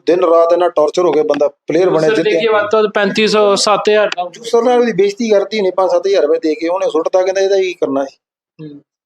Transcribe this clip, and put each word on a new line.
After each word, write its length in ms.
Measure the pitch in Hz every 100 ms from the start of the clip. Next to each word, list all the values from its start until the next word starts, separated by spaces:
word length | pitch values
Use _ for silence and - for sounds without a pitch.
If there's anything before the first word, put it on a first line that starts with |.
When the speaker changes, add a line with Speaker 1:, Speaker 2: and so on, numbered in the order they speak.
| -
Speaker 1:
ਦਿਨ 180 | 180
ਰਾਤ 300 | 175 165 165
ਇੰਨਾ 160 | 175 175
ਟਾਰਚਰ 360 | 156 151 180 175
ਹੋ 60 |
ਗਿਆ, 120 | 151
ਬੰਦਾ 240 | 147 143 147
ਪਲੇਅਰ 420 | - - 160 185
ਬਣਿਆ, 200 | 160 156
Speaker 2:
ਜੂਸਰ 140 | 151
ਦੇ 80 | 208
Speaker 1:
ਜਿੱਤਿਆ। 200 | 175 226
Speaker 2:
ਕੇ 60 | 214
ਵੱਧ 120 | 208
ਤੋਂ 120 | 220
ਵੱਧ 80 | 214
ਪੈਂਤੀ 360 | 214 202 214 214
ਸੌ, 280 | 214 208 196
ਸੱਤ 340 | 214 196 214
ਹਜ਼ਾਰ 180 | 214 208
ਦਾ। 220 | - 175
Speaker 1:
ਜੂਸਰ 300 | - - 233
ਨਾਲ 160 | 247 247
ਉਹਦੀ 120 | 240
ਬੇਇੱਜ਼ਤੀ 380 | 180 202 202 226
ਕਰਤੀ 300 | 202 196 214
ਉਹਨੇ, 120 | 190
ਪੰਜ 200 | 185 185
ਸੱਤ 160 | 175 190
ਹਜ਼ਾਰ 160 | 190
ਰੁਪਏ 160 | 147 165
ਦੇ 160 | 160 151
ਕੇ। 120 | 165
ਉਹਨੇ 220 | 185 185
ਸੁੱਟਤਾ, 320 | 147 170 190
ਕਹਿੰਦਾ 200 | 190 190
ਇਹਦਾ 160 | 196 196
ਕੀ 160 | 190
ਕਰਨਾ 320 | 170 143 135 139
ਸੀ? 120 | - _ _ _ -
Speaker 2:
ਹੂੰ। 180 | 151 143 _ _